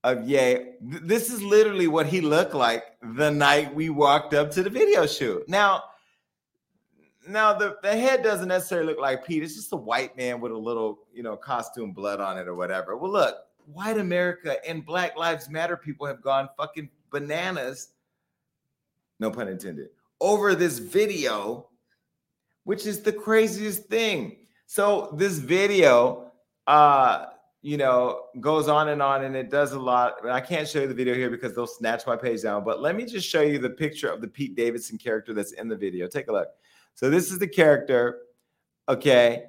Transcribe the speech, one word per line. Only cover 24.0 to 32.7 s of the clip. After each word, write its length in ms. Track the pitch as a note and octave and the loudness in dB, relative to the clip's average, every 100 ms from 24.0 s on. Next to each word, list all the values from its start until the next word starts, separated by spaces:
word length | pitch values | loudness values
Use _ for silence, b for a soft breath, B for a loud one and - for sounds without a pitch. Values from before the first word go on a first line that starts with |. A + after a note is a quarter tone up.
| A3 F3 G#2 - b b _ | 0 -2 -6 -12 b b _
So 460 | - G3+ G3+ - D3 | 0 2 2 -2 -2
this 200 | G3 E3 | 0 0
video, 960 | B2+ F3+ G3+ G3 D3+ A#2+ B2 - - _ _ _ - | 0 2 4 6 8 8 4 0 -14 _ _ _ 4
uh, 600 | D3 D3 C#3 B2+ F#2 - - _ _ | 8 8 8 4 2 -4 -18 _ _
you 140 | C#3+ D3 | -8 0
know, 480 | C3+ B2 B2 - - B2+ | 4 4 2 -4 -12 -4
goes 300 | C3 D#3 D3 | 0 2 4
on 180 | D3+ D3+ | 2 2
and 140 | D3 | 0
on, 240 | C#3 C3+ C3+ | 0 0 -2
and 100 | C3+ | -6
it 140 | A#2+ | -2
does 240 | C#3+ C#3+ | 0 0
a 60 | C3+ | -2
lot. 360 | B2+ B2 B2 - | 0 2 2 -2
And 80 | A2+ | -4
I 80 | B2+ | -4
can't 260 | B2+ E3+ D3+ | -4 -6 -2
show 140 | D3+ | -4
you 60 | C3+ | -4
the 60 | |
video 200 | B2 B2+ | -2 -2
here 160 | B2 B2+ | 0 -2
because 240 | A#2+ A#2+ G2+ | -4 -8 -6
they'll 120 | A#2 | -8
snatch 400 | - A2+ A#2 - | -4 -4 -4 -4
my 80 | A#2 | -4
page 260 | B2+ A2 | -4 -4
down. 220 | G#2+ G#2 | -4 -4
But 180 | G2 | -4